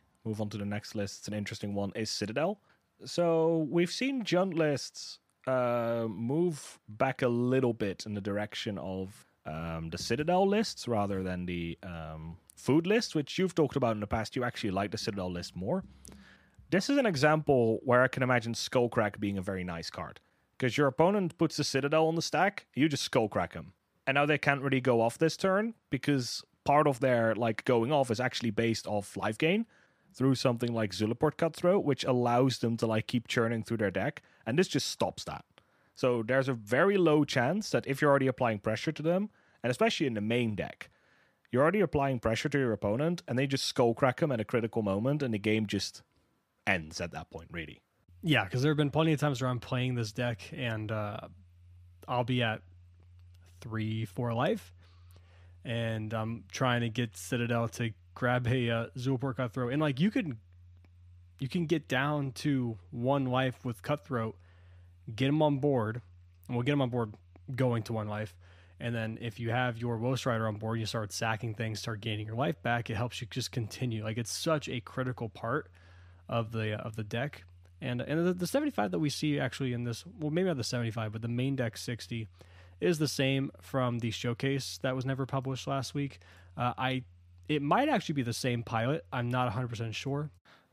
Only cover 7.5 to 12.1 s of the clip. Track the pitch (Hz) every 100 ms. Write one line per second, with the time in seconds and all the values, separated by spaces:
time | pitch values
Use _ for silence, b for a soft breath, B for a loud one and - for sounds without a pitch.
7.5 | 131 127 113 101 90 107 104 101 101 104
8.5 | - 113 95 92 95 95 101 - _ -
9.5 | 78 82 82 82 85 - 120 156 180 196
10.5 | 208 226 - - 110 101 95 92 90 90
11.5 | 87 85 - 92 85 80